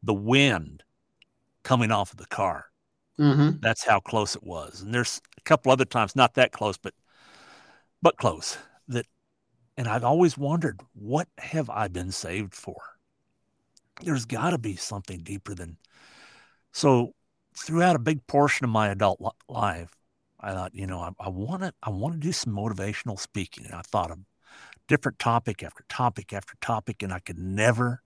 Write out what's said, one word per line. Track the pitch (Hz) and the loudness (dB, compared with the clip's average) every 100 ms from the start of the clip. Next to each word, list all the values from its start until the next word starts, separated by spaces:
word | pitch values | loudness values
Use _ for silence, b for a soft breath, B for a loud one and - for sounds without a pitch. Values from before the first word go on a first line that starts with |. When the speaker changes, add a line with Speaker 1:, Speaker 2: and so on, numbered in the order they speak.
Speaker 1:
the | 107 | 0
wind | 104 104 131 139 98 76 73 _ _ _ _ _ _ _ _ | -2 4 6 6 2 -4 -14 _ _ _ _ _ _ _ _
coming | - 131 110 | 0 2 4
off | 110 95 | 0 -2
of | - | -8
the | 92 | -12
car. | - 98 82 - _ _ _ _ - | -2 -2 -2 -10 _ _ _ _ 2
Speaker 2:
Mm-hmm. | 147 139 147 185 | 4 6 4 4
Speaker 1:
That's | 110 113 - | 0 0 2
how | 104 | 2
close | - 113 104 - | 2 0 0 -4
it | |
was. | - 87 85 85 | -10 -12 -12 -14
And | 98 | -4
there's | 117 117 - _ - | -2 -2 -4 _ -16
a | |
couple | - 160 135 | 2 4 6
other | 131 127 | 4 4
times, | 120 107 - | 0 0 6
not | 123 | 6
that | - 127 | 8 4
close, | - 107 95 | 4 -4 -4
but, | 98 - _ b b b b b b b b _ | -10 -14 _ b b b b b b b b _
but | 170 - | 2 4
close, | 113 85 - - B B - | 0 0 -6 -10 B B -6
that, | 123 - _ _ _ _ _ _ - | -6 -6 _ _ _ _ _ _ -8
and | 117 | -4
I've | 110 | 0
always | 120 156 175 139 | 2 6 4 4
wondered, | 139 165 160 95 - | -2 0 -2 -4 -16
what | - 104 139 - - | -16 -2 -2 -2 -10
have | - 160 135 | -6 -4 -4
I | - 104 | -4 -4
been | 87 92 | -4 -8
saved | 95 87 92 101 - | -8 -6 -6 -6 -10
for? | - - - _ _ _ _ _ _ _ _ _ _ - | -16 -16 -18 _ _ _ _ _ _ _ _ _ _ -12
There's | 175 143 117 | -2 -2 -2
gotta | 113 147 175 | -2 -2 -2
be | 110 92 | -4 -8
something | - 101 95 92 | -8 -10 -10 -14
deeper | 85 98 - | -10 -10 -10
than, | 92 87 82 b b b b b b b b b | -12 -12 -16 b b b b b b b b b
so | - 151 131 127 - _ _ _ - | 2 6 6 4 -6 _ _ _ -14
throughout | - 160 180 156 | -4 4 4 4
a | |
big | 120 156 - | 2 -2 0
portion | 143 143 - 127 | 4 4 4 0
of | |
my | 110 107 | 2 2
adult | 98 104 - | 2 2 2
li-, | 107 - _ | -6 -10 _
life, | 123 104 85 87 _ _ _ _ _ | -4 -2 -2 -8 _ _ _ _ _
I | 104 | -8
thought, | 95 92 | -6 -8
you | - 95 | -8 -8
know, | 90 | -8
I, | 85 92 | -10 -10
I | 101 | -10
wanna, | 92 110 185 185 - | -8 -6 -6 -8 -8
I | - | -6
wanna | 101 113 170 | -4 -4 -4
do | 151 | -4
some | 180 - | -4 -4
motivational | 101 107 98 98 104 - 98 | -2 -4 -4 -6 -6 -8 -10
speaking. | - 104 92 - - | -8 -8 -8 -10 -16
And | 87 | -16
I | |
thought | - 107 85 | -4 -4 -4
of | 87 95 _ B B B B _ | -8 -18 _ B B B B _
different | - 139 113 | -2 -2 -4
topic | - 117 117 104 | 0 0 0 -10
after | 82 - - | -12 -16 -16
topic | - 123 107 101 | -2 -2 -2 -10
after | 101 - - | -10 -10 -14
topic, | - 113 104 117 | -4 -4 -4 -8
and | 98 | -8
I | 92 | -8
could | - 85 | -10 -10
never | 92 98 110 117 123 123 | -6 2 2 4 0 -2